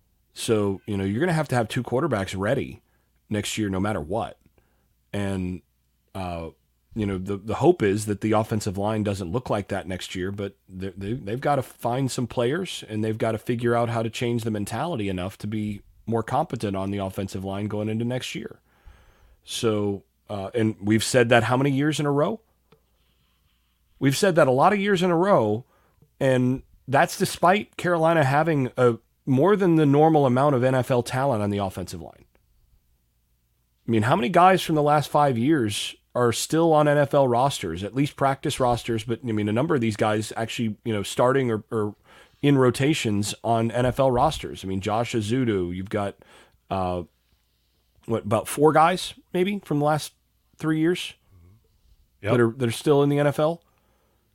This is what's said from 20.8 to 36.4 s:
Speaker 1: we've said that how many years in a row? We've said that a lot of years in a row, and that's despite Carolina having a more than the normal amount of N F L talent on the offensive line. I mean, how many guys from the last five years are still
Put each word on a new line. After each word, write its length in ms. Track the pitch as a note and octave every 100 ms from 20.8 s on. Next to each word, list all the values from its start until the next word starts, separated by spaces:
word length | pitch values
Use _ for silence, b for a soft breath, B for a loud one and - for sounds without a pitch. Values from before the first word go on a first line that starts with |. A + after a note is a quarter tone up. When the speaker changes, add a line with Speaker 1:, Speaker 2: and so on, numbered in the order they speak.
Speaker 1:
we've 240 | G2+ A2
said 240 | - C3 A#2
that 160 | A#2+
how 120 | A2+ B2+
many 140 | C#3
years 300 | C3+ D3 D3
in 60 | D3
a 40 |
row? 280 | C#3+ E3 A3 _ _ _ _ _ _ _ _ _ _ _ _ _ _ _ _
We've 180 | C3+ C#3
said 180 | G3 E3+
that 100 | C#3
a 60 |
lot 200 | B2+ E3
of 60 | G#3
years 240 | G3 F#3+
in 80 | F3+
a 60 | E3
row, 480 | F#3+ F3+ A2 G#2+ - b b b _ _
and 420 | C3+ B2+ B2+ C3 - _ -
that's 320 | C3+ F3 -
despite 580 | F#3+ - E3+ G3+ - -
Carolina 480 | F3 F3 D#3+ E3
having 460 | C3 C#3+ D#3+ D3 B2+ -
a 200 | B2 A#2 _ _ -
more 300 | C3 E3 G#3
than 200 | F#3+ D#3+
the 100 | D3+
normal 380 | C#3 D#3 D#3 C#3
amount 280 | A#2+ D3
of 100 | C3
N 100 | B2+
F 160 | C3 B2
L 120 | B2+
talent 400 | A#2+ C3 C#3 A2+
on 80 | G2+
the 80 | G2+
offensive 420 | G2 F#2+ F2+ F2+
line. 240 | D2 - _ _ _ _ _ _ _ _ _ _ _ _ _ _ _ _ -
I 40 |
mean, 120 | A2+
how 140 | A2 E3+
many 120 | A#3
guys 340 | F3 F3+ F#3
from 120 | -
the 80 | D#3
last 260 | D3 D3+ C3+
five 260 | D#3 C#3+ A#2
years 580 | B2 D#3+ G#2+ G2+ - - _
are 180 | B2 A#2+
still 400 | A2